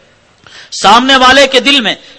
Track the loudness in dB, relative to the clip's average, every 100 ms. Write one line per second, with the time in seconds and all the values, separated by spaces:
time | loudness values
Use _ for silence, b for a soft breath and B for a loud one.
0 | _ _ _ _ B B B -4 0 2
1 | 2 0 2 2 0 0 -2 -2 -4 -8
2 | B